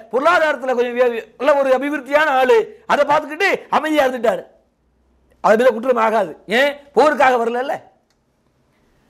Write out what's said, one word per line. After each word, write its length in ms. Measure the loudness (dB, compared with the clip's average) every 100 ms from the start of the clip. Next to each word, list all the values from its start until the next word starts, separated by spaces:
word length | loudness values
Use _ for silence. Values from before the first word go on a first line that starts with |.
| -4
பொருளாதாரத்துல 640 | -2 2 2 0 -2 -4
கொஞ்சம் 240 | -2 -2 0
வே-, 360 | 0 -2 -10 -4
நல்ல 240 | 0 2
ஒரு 80 | 2
அபிவிருத்தியான 540 | 0 -2 -6 -2 0
ஆளு, 580 | 0 0 2 2 0 -10 -4
அதை 180 | 0
பார்த்துக்கிட்டு 560 | 2 0 -2 -2 -2 -2 -2
அமைதியா 380 | -2 0 0 0
இருந்துட்டாரு. 360 | 0 -2 -4 -8 _ _ _ _ _ _ _ _ _
அது 160 | 0 4
மேல 140 | 2
குற்றம் 260 | 0 -2 0
ஆகாது. 400 | 0 0 -4 -8 -4
ஏன்? 300 | 0 0 -4 -4
போருக்காக 500 | 2 2 4 2 2
வரலல்ல, 360 | -2 -4 -6 -8 -12 _ _ _ _ _ _ _ _ _ _ _